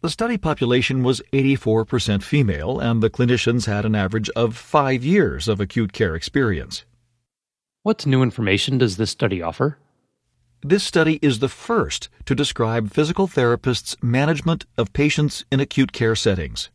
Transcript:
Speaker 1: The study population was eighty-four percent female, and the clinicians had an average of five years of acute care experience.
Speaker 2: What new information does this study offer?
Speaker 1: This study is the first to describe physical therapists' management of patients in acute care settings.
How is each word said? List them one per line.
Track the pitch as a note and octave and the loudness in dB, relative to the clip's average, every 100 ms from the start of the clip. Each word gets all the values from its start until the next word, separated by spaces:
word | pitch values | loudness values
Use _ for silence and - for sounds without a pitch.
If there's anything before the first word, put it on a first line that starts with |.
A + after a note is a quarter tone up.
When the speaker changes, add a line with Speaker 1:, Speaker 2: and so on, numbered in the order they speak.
Speaker 1:
The | E3 | -6
study | - A3+ A3+ | -4 -2 -2
population | E3 D3 B2 B2 A#2+ C3 | -2 -2 2 2 2 0
was | B2 B2+ - | 0 0 0
eighty-four | C#3 C3+ C3+ A2 A2 A2 | 0 2 0 2 0 0
percent | B2 A2 G2+ | -2 0 -2
female, | - D3 A#2 D2+ D#2+ C3+ | 0 2 2 0 -4 -2
and | B2 A#2 | 0 2
the | A2 | 0
clinicians | - B2 B2 - A#2+ | 2 2 2 2 0
had | A2 G#2 G#2+ | 0 -2 0
an | |
average | G#2+ F#2+ A2 G#2 - | 0 0 -2 -4 -2
of | A#2 | -2
five | A#2+ - D3+ C#3 C3 | -2 -2 0 2 0
years | B2+ G3+ C3 - E2 | 2 2 2 0 -2
of | G2+ | -2
acute | G2+ - G#2+ | -2 -2 -2
care | - G2+ | 0 -2
experience. | E2 - C#3 B2 E2+ C2 - - _ _ _ _ _ _ _ _ _ | -2 -4 0 0 -2 -6 -14 -16 _ _ _ _ _ _ _ _ _
Speaker 2:
What | G#3 G#3+ C#3+ | -2 -2 2
new | C3 | 2
information | C3 - G#2+ G2+ - C3 | 2 0 0 0 0 2
does | A#2+ F#2 | 0 0
this | A2 | -4
study | - A2+ F#2 | -2 -2 -2
offer? | E2 - C#3 D3+ _ _ _ _ _ _ _ _ | -6 -2 -2 -2 _ _ _ _ _ _ _ _
Speaker 1:
This | C#3 G3 | 0 0
study | - E3+ D#3+ D#3 | 2 2 2 4
is | D3 A2+ | 2 2
the | B2+ | -2
first | - - A#3 F2+ - - _ - | -4 -2 -2 0 -4 -10 _ -4
to | |
describe | C3+ C#3+ - A2+ A2+ G#2+ | -2 -2 -2 -2 0 -2
physical | - D#3 F3 F#3+ | 0 0 0 0
therapists' | - A#2+ A#2+ C3 A#2+ - - | 2 2 2 0 -2 -4 -6
management | B2 B2 C#3+ D#3 D#3+ D#3+ - - | -2 0 2 0 0 -2 -4 -4
of | A2+ | -4
patients | - D3 D3 D3+ - - | 0 0 2 0 -2 -4
in | C3+ | -2
acute | C3+ - C3 | 0 0 0
care | - A2+ | 2 0
settings. | A2 - F#2 D2 G#1+ - | 2 0 0 -4 -8 -12